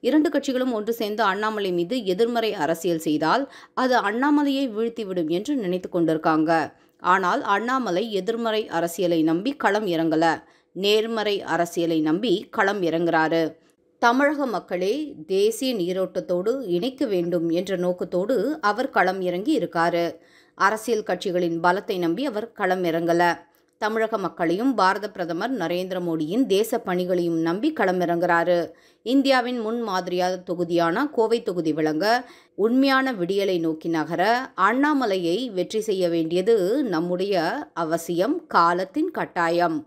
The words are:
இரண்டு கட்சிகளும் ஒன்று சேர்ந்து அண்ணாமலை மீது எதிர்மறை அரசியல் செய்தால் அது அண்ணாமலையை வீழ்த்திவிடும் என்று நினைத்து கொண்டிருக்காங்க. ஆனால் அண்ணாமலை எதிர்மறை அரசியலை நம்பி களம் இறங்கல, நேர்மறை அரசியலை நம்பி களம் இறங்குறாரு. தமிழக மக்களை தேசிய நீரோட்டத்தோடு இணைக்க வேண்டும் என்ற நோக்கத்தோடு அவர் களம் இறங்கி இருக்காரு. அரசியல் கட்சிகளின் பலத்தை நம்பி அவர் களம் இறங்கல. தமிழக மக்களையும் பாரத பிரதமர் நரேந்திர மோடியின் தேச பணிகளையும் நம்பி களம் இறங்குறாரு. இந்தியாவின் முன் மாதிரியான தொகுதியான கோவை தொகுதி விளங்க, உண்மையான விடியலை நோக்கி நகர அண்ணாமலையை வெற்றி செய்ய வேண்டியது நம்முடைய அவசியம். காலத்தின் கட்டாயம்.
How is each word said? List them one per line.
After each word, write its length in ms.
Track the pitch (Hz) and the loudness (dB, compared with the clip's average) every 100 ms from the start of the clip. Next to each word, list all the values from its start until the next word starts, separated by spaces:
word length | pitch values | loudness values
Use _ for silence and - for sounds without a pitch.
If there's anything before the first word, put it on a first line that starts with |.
இரண்டு 260 | - 285 311 | 2 2 4
கட்சிகளும் 440 | 285 277 254 254 | 0 -2 -2 0
ஒன்று 200 | 226 208 | -2 -2
சேர்ந்து 300 | 226 214 208 | -4 -2 0
அண்ணாமலை 480 | 214 190 214 214 202 | 0 2 -2 -2 -2
மீது 260 | 175 170 254 196 | 0 0 -2 -2
எதிர்மறை 460 | 185 233 240 226 202 | 0 2 2 -2 -2
அரசியல் 480 | 147 165 190 165 160 | -2 0 0 -2 0
செய்தால் 400 | 151 156 208 277 - - | 0 2 2 0 -10 -14
அது 220 | - 254 247 | -2 2 2
அண்ணாமலையை 640 | 202 220 277 294 285 269 269 | 0 0 2 2 2 0 -2
வீழ்த்திவிடும் 600 | 208 233 226 208 185 160 | -2 -4 -4 -6 -4 -2
என்று 240 | 175 214 294 | -2 -2 -4
நினைத்து 340 | 190 180 185 | -2 -4 -2
கொண்டிருக்காங்க. 600 | 180 160 160 165 156 156 165 147 - _ _ | 0 2 2 2 2 2 2 0 -8 _ _
ஆனால் 400 | 175 185 185 220 254 | 2 2 2 0 0
அண்ணாமலை 560 | 202 226 262 226 175 226 | -2 0 -2 -2 -2 -2
எதிர்மறை 500 | 202 185 226 233 214 214 | -4 -2 -4 -2 -2 -2
அரசியலை 520 | 165 170 - 180 170 | -2 -4 -2 0 2
நம்பி 300 | 160 165 208 277 | 2 2 -2 -2
களம் 320 | 220 202 214 | 0 0 0
இறங்கல, 380 | 165 165 156 165 151 - _ _ 170 | -2 0 2 2 0 -6 _ _ -4
நேர்மறை 600 | 196 214 220 226 208 202 - | 2 2 2 -2 -2 -2 -2
அரசியலை 540 | 165 170 180 170 165 | -2 -2 0 0 0
நம்பி 340 | 156 165 233 185 - | 2 0 2 0 -2
களம் 340 | - 196 208 | 0 0 0
இறங்குறாரு. 600 | 175 160 170 165 160 165 160 156 _ _ _ _ | -2 0 0 0 2 0 -2 -6 _ _ _ _
தமிழக 400 | 240 254 285 294 269 | 2 4 2 0 -2
மக்களை 460 | 196 170 180 185 262 302 - 156 | -4 -4 -4 -2 -2 -6 -12 -4
தேசிய 440 | 190 208 220 262 | 2 2 0 -2
நீரோட்டத்தோடு 760 | 233 175 185 185 185 170 180 190 269 233 | -2 -2 -2 -2 -4 -2 -2 0 -2 -2
இணைக்க 400 | 175 226 262 277 | -2 -2 -2 -2
வேண்டும் 420 | 190 170 175 165 | 0 0 0 0
என்ற 220 | 165 190 190 | 0 -2 -2
நோக்கத்தோடு 600 | 180 180 185 180 202 254 214 302 | -2 -2 -2 -2 0 0 0 0
அவர் 280 | 208 208 254 | 0 0 0
களம் 280 | 220 180 190 | 2 2 0
இறங்கி 320 | 180 175 220 | -2 -2 0
இருக்காரு. 500 | 302 170 175 170 170 170 - _ - _ - | 0 0 0 2 2 -2 -4 _ -20 _ 0
அரசியல் 460 | 190 214 233 220 | 0 0 -2 -2
கட்சிகளின் 540 | 214 180 208 180 175 165 | 0 -4 -2 0 0 2
பலத்தை 360 | 175 185 202 190 | 2 2 0 -2
நம்பி 240 | 170 175 285 | -2 0 -2
அவர் 200 | 214 220 | -4 -8
களம் 320 | - 196 185 | -4 -2 0
இறங்கல. 400 | 175 165 170 170 175 165 - _ _ _ | 0 0 2 4 4 0 -8 _ _ _
தமிழக 380 | 214 220 220 220 | -4 -2 -2 -2
மக்களையும் 540 | 180 - 170 175 254 | -4 -2 -2 0 0
பாரத 360 | 226 185 202 208 | 2 2 2 -4
பிரதமர் 420 | 196 170 170 220 | -8 -6 -4 -4
நரேந்திர 460 | 262 165 180 185 185 | -4 -4 -4 -4 -4
மோடியின் 460 | 175 160 151 208 247 | -2 -4 -2 0 2
தேச 340 | 190 220 240 | 2 2 -2
பணிகளையும் 560 | - 180 180 180 175 165 | -2 -2 0 0 0 0
நம்பி 300 | 165 180 277 | 0 0 -2
களம் 280 | 311 196 185 | 0 0 2
இறங்குறாரு. 580 | 175 170 175 170 170 175 165 - _ _ - | 0 0 2 2 4 2 0 -8 _ _ 0
இந்தியாவின் 540 | 269 262 262 247 247 | 2 4 2 2 -2
முன் 220 | 214 233 | -4 -4
மாதிரியான 580 | 226 185 180 180 180 185 | -2 -4 -2 0 0 -2
தொகுதியான 640 | 180 170 170 170 170 175 285 | -4 -4 0 2 2 2 0
கோவை 300 | 269 220 233 | 0 2 2
தொகுதி 320 | 233 180 160 | 0 -2 0
விளங்க, 320 | 151 156 156 202 240 254 - _ - | 0 0 0 2 0 -2 -20 _ -2
உண்மையான 540 | 208 254 277 269 262 | 2 4 4 4 2
விடியலை 460 | 233 175 196 196 180 | -2 -2 0 0 0
நோக்கி 300 | 165 156 170 | 0 -2 -2
நகர 320 | 165 151 170 190 240 262 - | -2 -2 0 2 2 -2 0
அண்ணாமலையை 760 | 190 247 285 294 247 190 170 180 254 | 2 2 2 2 0 0 0 -2 -2
வெற்றி 320 | 185 175 220 | -4 -4 -4
செய்ய 240 | 214 190 175 | -2 0 0
வேண்டியது 480 | 170 160 175 185 233 180 254 262 | 0 0 0 2 2 4 0 0
நம்முடைய 560 | 165 175 180 196 196 165 240 294 | -2 -2 -2 0 0 0 -4 -8
அவசியம். 640 | - 165 165 165 175 196 339 - | -6 -2 -2 -2 -2 0 -2 0
காலத்தின் 640 | 202 170 175 185 - 349 | 4 4 2 -2 -4 -4
கட்டாயம். 680 | - 175 - 165 170 170 156 | -4 -6 -2 0 2 2 0